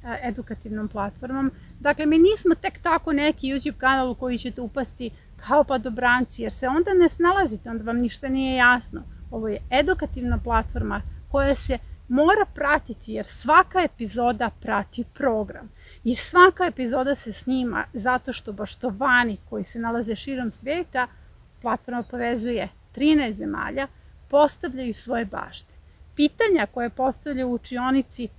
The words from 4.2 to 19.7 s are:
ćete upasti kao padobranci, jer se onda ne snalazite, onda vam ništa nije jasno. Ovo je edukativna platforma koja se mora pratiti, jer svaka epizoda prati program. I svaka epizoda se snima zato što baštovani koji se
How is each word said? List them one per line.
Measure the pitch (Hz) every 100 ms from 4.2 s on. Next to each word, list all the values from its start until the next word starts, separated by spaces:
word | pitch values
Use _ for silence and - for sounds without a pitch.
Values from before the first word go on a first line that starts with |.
| 254 240
ćete | 247 226
upasti | 233 277 240 - 233 - - -
kao | - 285
padobranci, | 285 262 240 220 247 247 247 -
jer | 220
se | - 254
onda | 294 359
ne | 370 339
snalazite, | - 339 392 339 214 233
onda | 226
vam | 220 240
ništa | 240 - 269
nije | 262 262 254
jasno. | 247 247 - 330 - - -
Ovo | 233 220
je | 202 -
edukativna | 254 302 359 302 262 247 226
platforma | 233 226 220 240 214 202 - - -
koja | 277 277
se | 277 - 262 - - -
mora | 254 311 440 392
pratiti, | - 285 302 - 220 -
jer | 214 208
svaka | - 240 320 370 381
epizoda | 339 - 220 214 240 220 233 -
prati | - 208 196 - 233
program. | - 277 220 196 - 226 - - -
I | 226
svaka | 247 - 359 370 - 349
epizoda | 247 247 262 262
se | 269 226
snima | 202 - 262 240 220 -
zato | 240 226 254 269
što | - -
baštovani | 202 208 - 247 196 269 247 240 196 -
koji | 214
se | 185